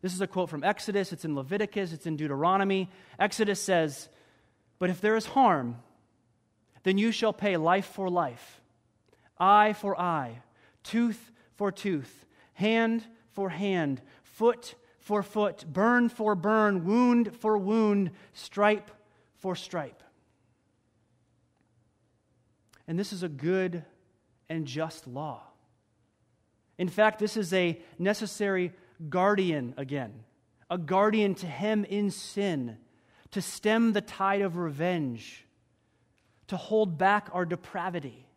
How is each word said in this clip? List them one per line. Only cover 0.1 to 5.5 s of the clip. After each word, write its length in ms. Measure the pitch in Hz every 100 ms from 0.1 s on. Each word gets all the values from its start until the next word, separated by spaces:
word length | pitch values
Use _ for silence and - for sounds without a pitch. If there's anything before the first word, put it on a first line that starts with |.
| 185
is 60 |
a 60 | 190
quote 220 | 185 170
from 140 | 151
Exodus. 480 | 160 208 - 202 190
It's 140 | 165 160
in 100 | 143
Leviticus. 560 | 135 202 208 208 185
It's 160 | 160 170
in 80 | 151
Deuteronomy. 720 | 151 139 165 190 196 190 185 - - -
Exodus 420 | 202 - 208 196
says, 480 | - 180 160 135 - _ _ _ _ _ _ _
"But 100 | 180
if 100 | 180
there 160 | 208 220
is 120 | 220
harm, 560 | 269 247